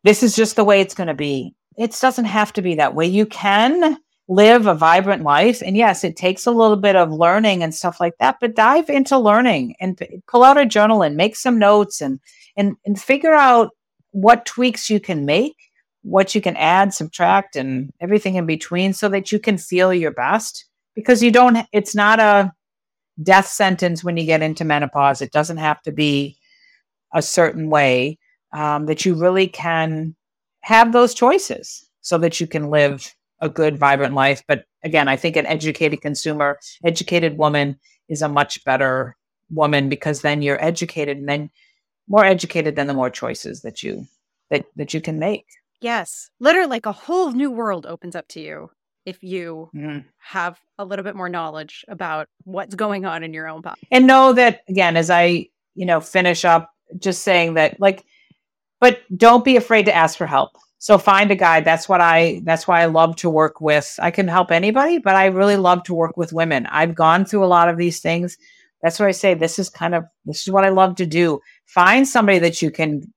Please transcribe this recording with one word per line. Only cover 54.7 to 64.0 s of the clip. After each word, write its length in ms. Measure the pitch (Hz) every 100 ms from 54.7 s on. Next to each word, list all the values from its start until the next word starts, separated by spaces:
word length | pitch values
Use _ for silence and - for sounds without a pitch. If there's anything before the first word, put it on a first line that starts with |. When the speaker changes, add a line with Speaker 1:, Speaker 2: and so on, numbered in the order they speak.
| 190 175 165
Speaker 1:
as 120 | 165
I, 380 | 175 175 175 - _ _ -
you 100 | 180
know, 140 | 165
finish 460 | 160 185 180 165 175
up, 260 | 165 165 _ _ 180
just 240 | 196 180
saying 320 | - 180 165 160
that, 240 | 156 -
like, 260 | 196 190 _ _ _ _ _ _ _ _
but 220 | 247 247 _ 185
don't 260 | 233 240
be 120 | 254 247
afraid 300 | 240 220 196
to 100 | 170
ask 220 | 160 -
for 100 | 165
help. 240 | 139 139 _ _ _
So 220 | - 202
find 320 | - 196 208
a 40 | 196
guide. 300 | 180 160 160
That's 240 | 160 -
what 120 | 180
I, 400 | 170 165 165 95
that's 240 | 165 160 -
why 140 | 170
I 40 | 165
love 300 | 160 165 160
to 120 | 175
work 280 | 156 156 -
with, 340 | 156 147 -
I 120 | -